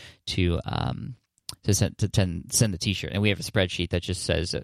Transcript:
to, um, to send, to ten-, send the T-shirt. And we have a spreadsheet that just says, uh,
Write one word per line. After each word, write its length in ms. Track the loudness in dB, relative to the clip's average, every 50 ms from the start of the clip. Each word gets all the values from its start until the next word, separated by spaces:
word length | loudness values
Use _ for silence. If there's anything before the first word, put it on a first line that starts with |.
| -20 -20 -20 _ _
to, 340 | -4 0 2 2 2 2 0 -2
um, 500 | -2 -4 -2 -2 -2 -4 -4 -8 -10 -12 -14 _ _ _ _ _ -16 -16 -6 _
to 100 | 0 2
send, 240 | 2 2 0 0 0
to 120 | -2 2
ten-, 340 | 4 2 2 2 0 -4 -6 -4
send 240 | 0 2 2 2 2
the 40 | -2
T-shirt. 340 | -2 -2 -2 -2 -4 -4 -2
And 80 | 2
we 80 | 2 2
have 100 | 2 2
a 40 | -2
spreadsheet 460 | -2 2 2 2 2 2 -2 -2 0
that 120 | 0 -2
just 220 | 0 -2 -4 -4 0
says, 300 | 0 0 0 0 0 -4
uh, 60 | -6